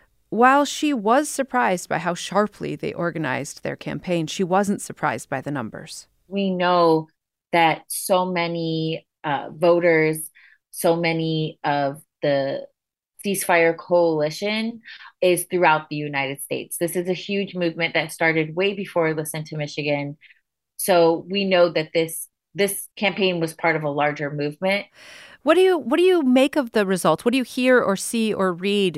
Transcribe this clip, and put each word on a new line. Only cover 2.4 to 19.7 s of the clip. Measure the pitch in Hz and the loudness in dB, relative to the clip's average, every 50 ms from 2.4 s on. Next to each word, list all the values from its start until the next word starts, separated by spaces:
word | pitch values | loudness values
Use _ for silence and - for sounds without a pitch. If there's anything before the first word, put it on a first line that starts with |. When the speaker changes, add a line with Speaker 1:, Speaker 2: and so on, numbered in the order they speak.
| 208 208 - - 156 147 151 | 0 0 -4 -8 -10 -8 -8
Speaker 1:
they | 143 - 147 | -6 -8 -8
organized | - - 170 170 - 170 156 131 127 123 139 - - - - | -6 -4 -6 -4 -4 -4 -4 -4 -4 -6 -6 -10 -12 -10 -8
their | 185 143 | -8 -8
campaign, | - - - 147 147 - 185 175 170 156 | -8 -10 -10 -10 -8 -4 -4 -2 -2 -2
she | 156 - - 190 | -4 -4 -4 -2
wasn't | 165 185 196 208 190 208 233 | 0 0 0 2 0 -2 -4
surprised | - - - - - 147 120 117 - - | -6 -12 -8 -6 -4 -4 -4 -6 -6 -8
by | 139 131 | -8 -8
the | 120 143 | -6 -6
numbers. | 147 139 117 104 - - - - - - - _ _ _ _ | -6 -6 -8 -8 -12 -14 -16 -16 -18 -18 -20 _ _ _ _
Speaker 2:
We | _ 185 202 196 190 | _ -6 -4 -2 -2
know | 185 180 180 175 180 175 175 165 160 160 156 - _ _ _ _ _ _ _ _ - | 0 0 2 2 4 6 6 6 4 2 0 -4 _ _ _ _ _ _ _ _ 2
that | 170 170 160 151 - - | 4 4 4 2 -2 -6
so | - - - - - 196 180 185 | -10 -10 -8 -2 0 2 2 2
many, | 185 180 175 170 170 170 170 165 165 160 160 160 160 160 - - _ _ _ - | 0 -2 -2 -2 -2 -2 -4 -2 -2 -2 -2 -2 -4 -4 -6 -10 _ _ _ -6
uh, | 156 139 127 110 - - | -4 -4 -4 -6 -10 -4
voters, | 156 180 170 175 170 175 170 165 160 156 156 160 156 156 - - _ - _ _ _ _ _ | 0 4 4 4 6 4 4 4 4 4 2 0 -4 -8 -14 -18 _ -20 _ _ _ _ _
so | - - - 175 165 | -8 0 2 2 2
many | 170 170 165 165 165 160 160 160 156 156 156 - _ - | 2 0 0 0 0 -2 -2 -2 -2 -4 -4 -6 _ -4
of | 156 143 143 143 139 143 151 - _ _ _ | -2 0 0 0 -2 -4 -8 -14 _ _ _
the | - 147 143 139 135 135 139 - - - _ _ _ _ _ _ _ _ _ - - | -2 0 0 0 0 -2 -4 -8 -10 -14 _ _ _ _ _ _ _ _ _ -8 -4
ceasefire | 202 196 190 - - 180 170 165 165 165 | -4 -4 -2 0 2 4 4 4 2 2
coalition | 165 - - 175 175 170 165 160 156 147 156 156 - 202 208 214 220 226 226 233 226 - - - - - - - _ | -2 -2 2 2 4 4 4 2 0 -2 -2 -4 -4 -4 -4 -2 -2 -4 -6 -8 -10 -16 -20 -20 -20 -20 -20 -4 _
is | 180 185 175 160 - - | 2 2 2 2 0 -2
throughout | 185 180 175 160 156 156 156 | 0 2 4 4 4 2 0
the | - 156 | -4 -6
United | 147 147 147 143 139 135 131 139 139 | -6 -6 -4 -4 -4 -4 -4 -6 -10
States. | - - 139 123 107 - - | -10 -8 -8 -8 -8 -10 -6
This | - 175 170 - | -4 -4 -4 -2
is | 185 175 | -4 -4
a | 185 185 | -4 -4
huge | 180 - - 202 196 202 196 180 | -6 -6 -6 -4 -4 -4 -6 -4
movement | 180 175 165 165 165 165 160 - | -4 -4 -4 -2 -2 -4 -2 -2
that | 165 165 160 | -4 -4 -4
started | - - 170 160 160 160 156 156 156 | -4 0 0 2 2 0 -2 -2 -2
way | 175 196 202 208 | -2 -2 -2 -2
before | 196 190 - - 175 165 160 156 | -4 -8 -4 -2 0 0 0 -2
Listen | 156 156 156 - 156 156 | -4 -6 -6 -8 -8 -10
to | - 160 | -8 -8
Michigan. | 151 147 143 | -8 -8 -8